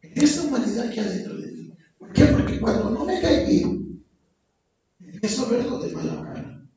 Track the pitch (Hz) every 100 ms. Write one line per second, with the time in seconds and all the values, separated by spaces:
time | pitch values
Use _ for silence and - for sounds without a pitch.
0 | - - 294 - 294 247 214 220 240 220
1 | 190 185 - - - - - - _ _
2 | - - - 285 - - 220 220 208 226
3 | 370 381 - - - 302 - - - -
4 | - _ _ _ _ _ _ _ _ _
5 | 180 185 214 254 226 240 - - - -
6 | - - - - - - -